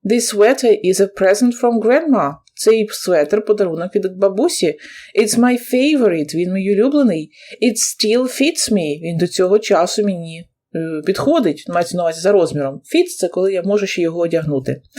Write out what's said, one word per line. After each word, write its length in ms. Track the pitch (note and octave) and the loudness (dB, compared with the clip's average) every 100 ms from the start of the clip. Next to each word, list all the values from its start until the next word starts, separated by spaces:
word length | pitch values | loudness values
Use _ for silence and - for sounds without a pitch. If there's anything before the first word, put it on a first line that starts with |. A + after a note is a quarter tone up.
This 300 | G3 A#3 A#3 | -2 0 0
sweater 460 | G#3 G#3 C4 A#3+ G3+ | 4 4 4 2 2
is 160 | F3+ F#3+ | 2 2
a 80 | G3 - | 0 2
present 320 | F#3+ G#3 B3 A#3 | 2 2 2 2
from 180 | A#3+ A#3 | 0 0
Grandma. 520 | G#3+ C4+ E4 A#3+ C#3+ - _ | 2 2 2 0 0 -6 _
Цей 340 | - G#3+ A3+ G#3 | -2 2 2 2
светр — 540 | - - F3 D3 G#3+ G#3+ | -4 0 0 2 0 0
подарунок 500 | G#3 F#3+ E3 F3+ G#3 | 0 -2 -4 -4 -4
від 200 | F#3+ F#3 | -4 0
бабусі. 600 | G3 F#3+ E4 - E3+ D3 - - - - | 0 0 -2 0 -2 -4 -12 -20 -6 0
It's 180 | A3 A#3 | 0 2
my 340 | B3 B3 A#3+ | 2 2 -2
favorite. 640 | B3+ C#4 D4+ A3 E3 D3 | 0 2 2 2 0 -2
Він 180 | D#3 F3+ | -4 -2
мій 200 | F#3+ F#3+ | -2 0
улюблений. 580 | G3+ B3 D4 B3+ D#3+ D#3 _ - - | 2 2 2 2 0 -6 _ -20 -2
It 120 | B3 | -2
still 480 | - - - G#3 A#3 | 0 -4 -2 0 0
fits 500 | B3+ - C#4 - - | 0 0 0 0 0
me. 280 | G#3 D#3 D3 | 0 -2 -6
Він 140 | E3 E3+ | -4 -2
до 100 | F3 | -2
цього 320 | - F#3 G#3 | 0 2 2
часу 460 | G#3+ F3+ F3 - | 2 0 0 0
мені, 460 | G#3 F3+ E3 D#3+ E3+ _ _ | -2 -4 -8 -14 -18 _ _
е, 280 | E3 E3 D#3 D3+ | -8 -6 -6 -4
підходить. 580 | F#3+ - D#4+ G3 C#3+ - | -2 2 2 2 -2 -4
Мається 280 | E3+ E3+ F3+ | -4 -2 -2
на 60 | |
увазі 180 | E3+ E3 | -4 -2
за 120 | F3+ | 2
розміром. 420 | G3+ E3 D3 C3+ | 4 2 0 -6
Fits — 420 | D3 - D#4+ F#4 - | -8 -2 0 0 -2
це 100 | F3+ | -4
коли 240 | F3+ F#3+ | 0 -2
я 100 | F#3+ | -2
можу 240 | F3+ G#3 G3 | 0 -2 -2
ще 160 | - | -2
його 180 | E3 E3 | -2 -2
одягнути. 600 | E3+ E3 D#3 C#3 C3+ C3+ _ | -2 -2 -2 -4 -4 -8 _